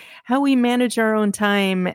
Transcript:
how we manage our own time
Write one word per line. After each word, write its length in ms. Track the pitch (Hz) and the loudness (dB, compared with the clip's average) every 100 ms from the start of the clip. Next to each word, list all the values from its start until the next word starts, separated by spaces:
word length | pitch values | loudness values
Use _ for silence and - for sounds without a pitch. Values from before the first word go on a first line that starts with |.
| - - | -20 -20
how 160 | - 262 | -4 0
we 160 | 277 262 | 2 2
manage 420 | 240 247 247 226 | 2 0 0 0
our 180 | 220 220 | 0 0
own 180 | 208 | -2
time 600 | 196 208 202 196 185 180 | 0 0 0 0 -2 -4